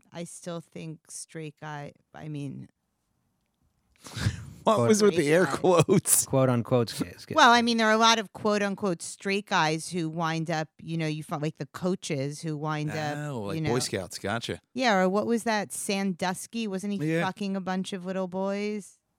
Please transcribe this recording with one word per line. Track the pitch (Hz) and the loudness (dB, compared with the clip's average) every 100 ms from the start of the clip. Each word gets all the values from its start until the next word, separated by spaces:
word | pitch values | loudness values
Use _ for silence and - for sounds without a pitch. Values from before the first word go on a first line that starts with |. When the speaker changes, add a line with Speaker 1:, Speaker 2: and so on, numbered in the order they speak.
| _ | _
Speaker 1:
I | - | -14
still | 170 - 180 170 | -14 -12 -10 -10
think | - 175 165 156 _ | -12 -14 -12 -14 _
straight | - - 165 156 - | -16 -14 -12 -14 -12
guy, | 156 147 143 - _ | -12 -10 -12 -16 _
I | - 156 | -14 -10
mean | 147 139 131 - _ _ _ _ _ _ _ _ _ _ _ _ _ | -8 -8 -10 -16 _ _ _ _ _ _ _ _ _ _ _ _ _
Speaker 2:
<laughs> | - - - - - - | -14 -4 -4 -4 -12 -4
What | - 214 | 2 4
Speaker 3:
Quote | 233 | 4
Speaker 2:
was | 208 | 6
with | 208 165 | 4 4
the | 143 | 4
air | 165 160 | 4 4
Speaker 1:
Straight | - | 2
guy. | 185 170 | 4 6
Speaker 2:
quotes? | - 196 - - - | 6 4 4 2 2
Speaker 3:
Quote | 135 131 | 2 4
unquote. | 120 110 123 113 | 2 2 0 0
Sca-, | - - - | -4 -8 -8
sca- | - 311 | -2 6
Speaker 1:
Well, | 254 | 8
I | 240 | 8
mean, | 233 233 | 4 2
there | 220 | 4
are | |
a | 220 | 6
lot | 226 226 | 6 4
of | 190 | 0
quote | - 214 208 | -2 0 2
unquote | 202 190 202 170 | 0 0 -2 -2
straight | - - 196 196 202 | -6 -8 -2 -2 0
guys | 185 156 160 - | 2 2 0 -4
who | 175 160 | -4 -4
wind | 165 160 165 160 | -2 -2 -2 -2
up, | 156 156 - | -2 -4 -10
you | 160 165 | -6 -2
know, | 156 | -2
you | 156 | -4
find | 151 156 | -6 -4
like | 156 - | -4 -4
the | 147 | -10
coaches | - 180 190 - 143 139 147 | -4 -2 -2 -2 -4 -4 -6
who | 165 147 | -6 -4
wind | 156 151 151 | -4 -2 -4
up, | 156 147 147 147 | -4 -4 -4 -6
Speaker 2:
Oh, | 127 | -6
like | 101 160 | -4 -2
Speaker 1:
you | |
Speaker 2:
Boy | 151 | 0
Speaker 1:
know. | 123 | 0
Speaker 2:
Scouts. | - 101 87 - | 0 -4 -6 -6
Gotcha. | 98 117 - 87 _ | -4 -4 -4 -8 _
Speaker 1:
Yeah, | 247 254 190 | -2 2 4
or | 185 | 4
what | 202 220 | 2 0
was | 233 | 0
that? | 233 214 175 | 0 -2 -4
Sandusky? | - - 196 196 170 185 185 - 233 214 | -8 -4 -2 -2 -2 -4 -4 -8 -6 -4
Wasn't | 190 202 | -4 -4
he | 196 156 | -2 0
Speaker 2:
Yeah. | 165 185 | 0 0
Speaker 1:
fucking | - 196 190 | -4 -4 -4
a | |
bunch | 185 185 185 | -2 -4 -4
of | 190 180 | -6 -6
little | 185 185 | -4 -4
boys? | 185 196 202 208 208 - _ _ | -4 -4 -2 -4 -6 -10 _ _